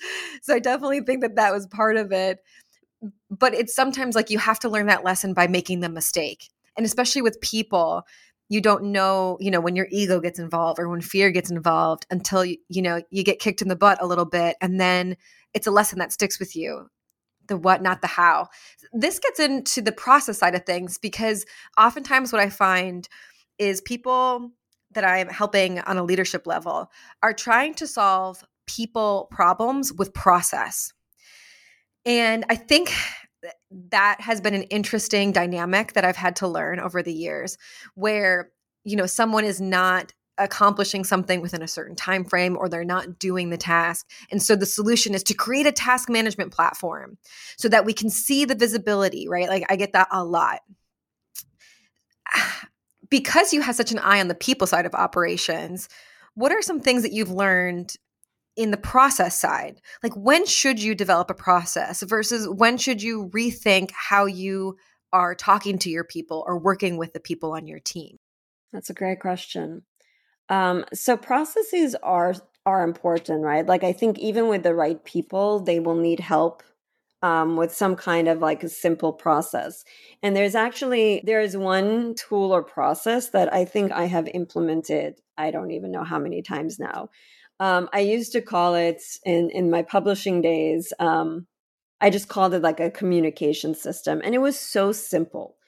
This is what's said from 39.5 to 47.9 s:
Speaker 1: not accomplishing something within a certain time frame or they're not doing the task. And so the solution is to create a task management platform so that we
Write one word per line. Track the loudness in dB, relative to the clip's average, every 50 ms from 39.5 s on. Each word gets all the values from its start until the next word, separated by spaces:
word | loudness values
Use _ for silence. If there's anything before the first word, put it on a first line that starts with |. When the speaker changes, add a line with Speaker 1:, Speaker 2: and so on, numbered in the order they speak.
| -2 -4
Speaker 1:
not | -2 0 2 2 4 4 2 0 -2 -6 -14 _ _ _ _
accomplishing | -2 -2 -2 2 4 4 4 4 4 0 -2 -2 -4 -2
something | 0 0 0 0 0 -2 -2
within | -4 -6 -8 -8 -10
a |
certain | -10 -10 -10 -12 -12 -12
time | -8 -4 -2 -2 -2 0
frame | 2 2 2 2 2 0
or | -2 -4 -4
they're | -4 -4 -4
not | -2 -2 -4 -4 -6 -10 -6
doing | -4 -4 -2 -2 -2 -4
the | -4
task. | -4 -2 0 2 2 2 0 -2 -6 -10 -14 -20 -20 -10 -6
And | -4 -2
so | 2 2 2
the | 2 2
solution | 0 -2 -2 0 2 2 2 2 0 -2
is | -2 -2
to | -2 -2
create | -2 -2 -2 0 2 2
a | 2
task | 2 2 2 2 2 2 0 0
management | 0 0 0 0 -2 -6 -8 -4 -2
platform | 0 0 0 0 -2 -6 -8 -8 -8 -12 -16 -20 -20 _ -20 -20 -20 -20 -18 -6
so | -4 0 4
that | 4 4 4
we | 4